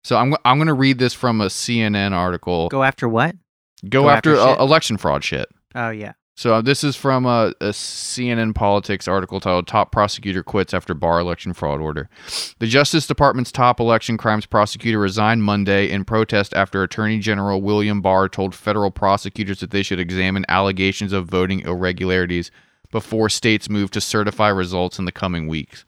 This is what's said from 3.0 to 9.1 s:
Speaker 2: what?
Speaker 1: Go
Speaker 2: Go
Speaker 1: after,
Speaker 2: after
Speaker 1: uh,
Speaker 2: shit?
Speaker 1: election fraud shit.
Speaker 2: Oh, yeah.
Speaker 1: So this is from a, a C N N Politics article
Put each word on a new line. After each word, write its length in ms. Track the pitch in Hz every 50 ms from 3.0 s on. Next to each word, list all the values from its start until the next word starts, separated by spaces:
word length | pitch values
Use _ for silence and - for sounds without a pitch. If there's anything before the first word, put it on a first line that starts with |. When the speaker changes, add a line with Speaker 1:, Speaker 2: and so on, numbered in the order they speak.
| 131
Speaker 2:
what? 280 | 117 113 113 135 165 190 - _ _ _ _ _ _ _ _ -
Speaker 1:
Go 140 | 98 123 135
Speaker 2:
Go 80 | 139 147
Speaker 1:
after, 220 | 143 - - 160
Speaker 2:
after 100 | 151 117
Speaker 1:
uh, 120 | 107 131 120
Speaker 2:
shit? 60 | -
Speaker 1:
election 380 | 131 135 156 160 - - 113
fraud 260 | 95 - 85 69 71 -
shit. 240 | - 78 67 - _ _ _ _ _ -
Speaker 2:
Oh, 160 | 123 117 113
yeah. 220 | 110 107 104 - - _ _ _ _
Speaker 1:
So 280 | - - 123 110 110 113
this 200 | 135 143 - -
is 120 | 143 131
from 320 | - - 139 131 127 127
a, 260 | 123 120 117 110 95 - _
a 100 | - 104
C 600 | 104 - - - - - - - - 127 123 123
N 80 | 120 113
N 140 | 113 110 107
Politics 540 | - 110 101 101 101 95 - 101 92 -
article 320 | 90